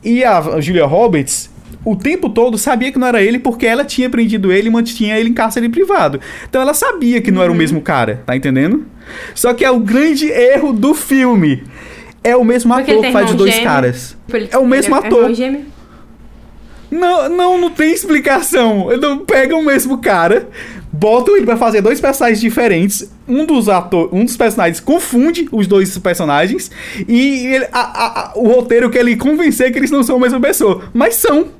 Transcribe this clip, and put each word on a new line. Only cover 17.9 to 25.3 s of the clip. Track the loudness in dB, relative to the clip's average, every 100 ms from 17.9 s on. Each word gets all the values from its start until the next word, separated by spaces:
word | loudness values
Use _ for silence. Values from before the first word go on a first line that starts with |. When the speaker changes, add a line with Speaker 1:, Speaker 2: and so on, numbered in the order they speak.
Speaker 1:
explicação. | 0 0 0 2 0 0 0 2 0 0
Então, | 0 0 -4
pegam | 0 0 2 0
o |
mesmo | 2 0 0 -4
cara, | 0 0 2 0 -2 -16 -18 -18 -12
botam | -2 2 2 4 2
ele | 2
pra | 0
fazer | 2 2
dois | 0 0
personagens | -2 0 0 2
diferentes, | 0 0 0 2 0 -2 -10 -18 -4
um | -2 2
dos | 2 2
ato-, | 0 0 -2 0
um | 0 -2
dos | 0
personagens | -2 0 -2 -2
confunde | -2 -2 0 0 2